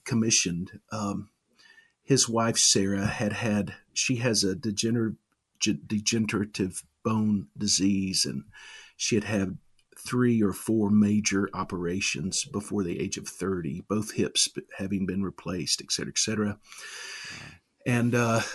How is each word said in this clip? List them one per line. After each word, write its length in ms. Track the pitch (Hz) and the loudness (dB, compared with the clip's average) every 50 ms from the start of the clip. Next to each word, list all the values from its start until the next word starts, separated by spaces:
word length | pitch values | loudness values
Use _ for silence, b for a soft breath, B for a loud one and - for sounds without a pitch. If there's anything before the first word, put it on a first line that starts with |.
| - | -4
commissioned, 760 | - 123 113 110 113 110 - - 92 87 85 90 - - 101 _ - | 0 2 2 4 4 4 2 2 0 -2 -4 -6 -8 -10 -16 _ -8
um, 380 | 110 107 104 101 95 87 101 - _ _ _ _ _ b b b b b b b b b | -6 -4 -4 -2 -4 -4 -6 -10 _ _ _ _ _ b b b b b b b b b
his 260 | b - 139 127 - 117 | b 2 4 4 4 2
wife, 280 | 113 113 113 117 110 | 2 2 2 2 2
Sarah, 500 | - - - - 113 98 98 101 98 101 | 4 4 4 4 4 4 2 2 2 0
had 280 | 104 - - 110 104 107 | 0 0 0 0 -2 0
had, 400 | - 120 110 104 104 101 - - - - _ | 0 0 0 2 0 0 -2 -6 -12 -16 _
she 240 | - - - - 127 | -4 -2 0 0 0
has 280 | 117 123 123 110 101 101 | 0 2 2 2 2 2
a 100 | 92 95 | 2 0
degener-, 640 | - - 110 104 - 117 113 117 120 113 110 - - _ _ _ _ _ _ _ - | -2 -2 -4 -2 0 0 0 2 2 0 0 -2 -6 _ _ _ _ _ _ _ -2
ge-, 260 | - - - - - | 0 0 0 -2 -2
degenerative 1000 | - 110 104 - - 117 113 110 107 117 95 104 - - - 98 90 - - - _ _ _ - | -4 -4 -2 0 0 2 2 2 2 0 0 -2 -2 -2 -2 -2 -2 -4 -8 -14 _ _ _ -2
bone 440 | 113 110 110 107 107 104 98 - - - | 0 2 2 2 2 2 0 -2 -4 -8
disease, 680 | - 104 101 - 87 95 101 98 98 95 95 90 - - | -4 0 0 2 2 4 2 2 2 0 0 0 0 0
and 200 | - - 69 - - B B B B B B B B B | -2 -4 -6 -10 -12 B B B B B B B B B
she 180 | B - - 120 | B -2 0 0
had 100 | 104 - | 0 0
had 340 | 98 110 98 95 92 - - - _ _ _ _ _ - - | 0 0 -2 -2 -2 -6 -10 -14 _ _ _ _ _ -20 -16
three 440 | - - 123 123 123 120 117 110 | -8 -4 0 2 4 4 4 4
or 120 | 104 95 92 | 4 2 0
four 360 | - - - 110 110 104 98 | -2 -2 0 2 2 4 6
major 600 | 107 104 104 101 107 107 101 - 98 98 101 - | 6 6 6 6 4 2 2 2 2 0 0 0
operations 920 | - 92 92 - 98 87 87 85 90 92 - - - 69 80 95 - - - | -2 -4 -6 -4 -4 -4 -4 -2 -2 -2 -2 -2 -2 -2 -4 -2 -2 -4 -4
before 360 | - - 104 104 - 101 104 | -4 -4 -6 -4 -2 -2 -2
the 160 | 92 85 82 - | -2 -2 -2 -4
age 200 | - 98 - - | -4 -4 -4 -6
of 100 | - - | -8 -10
thirty, 540 | - - 90 95 95 87 82 71 76 90 - - | -8 -4 -4 -2 -2 -2 -2 -4 -6 -6 -4 -2
both 240 | 98 110 107 - | -2 -2 -2 -2
hips 360 | - - 92 - - - - - | -2 -2 -2 0 0 0 0 0
b-, 140 | - - - - - - | -2 -8 -12 -10 -10 -8
having 260 | 98 95 101 95 95 | -6 -4 -2 -2 -2
been 160 | 92 92 101 | -2 -2 -2
replaced, 600 | 98 87 - - - 87 92 87 73 - - - | -2 -4 -6 -8 -8 -6 -4 -4 -2 -2 -2 -4
et 100 | - - | -4 -4
cetera, 200 | - - - - | -6 -4 -4 -4
et 60 | - - | -4 -2
cetera. 400 | - 110 110 107 107 104 101 - B B B B B B B B B B B B B B B B B B B B B _ _ _ - | -2 0 0 0 0 -2 -2 -6 B B B B B B B B B B B B B B B B B B B B B _ _ _ -2
And, 280 | 131 123 120 120 120 120 | 0 2 4 4 4 4
uh, 260 | 120 117 113 113 113 - B | 4 4 4 4 2 0 B